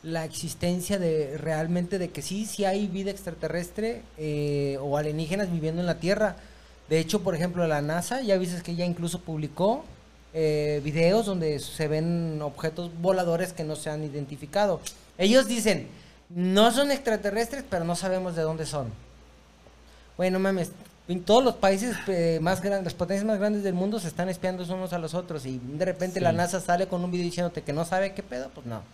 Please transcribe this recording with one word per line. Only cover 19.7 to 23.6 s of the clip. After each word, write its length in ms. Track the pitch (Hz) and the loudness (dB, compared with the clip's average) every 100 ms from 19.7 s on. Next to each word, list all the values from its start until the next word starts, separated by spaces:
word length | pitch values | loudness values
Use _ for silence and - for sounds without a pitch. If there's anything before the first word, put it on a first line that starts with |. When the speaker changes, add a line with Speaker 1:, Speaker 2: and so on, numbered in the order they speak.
| - - - - - | -20 -20 -20 -18 0
Speaker 1:
Güey, 160 | 185 | 0
no 80 | 185 | 2
mames, 320 | 190 190 160 - - - - | 2 2 -2 -6 -20 -20 -6
en 160 | 175 | -4
todos 220 | 175 226 | 6 6
los 100 | 262 | 6
países, 420 | - 196 196 247 214 - | 4 4 4 0 -4 -2
eh, 320 | 185 165 160 | 2 2 2
más 180 | 165 185 | 2 2
gran-, 220 | 196 196 | 0 0
las 120 | 175 | -2
potencias 300 | - 175 196 | -4 -2 0
más 140 | 208 208 | 0 2
grandes 240 | 208 208 | 2 2